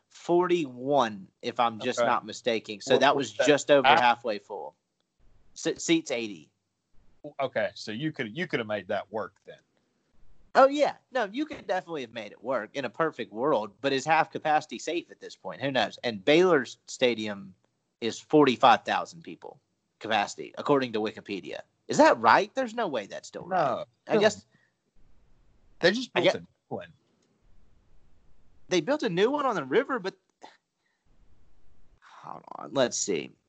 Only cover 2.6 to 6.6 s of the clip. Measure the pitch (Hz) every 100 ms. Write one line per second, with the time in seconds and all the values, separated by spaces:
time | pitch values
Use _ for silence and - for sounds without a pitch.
2.6 | - 104 - 127 135 139 120 - 131 143
3.6 | - 143 131 147 123 117 120 104 - 98
4.6 | 71 - _ _ _ _ - _ _ -
5.6 | 165 - - 165 156 120 110 85 73 _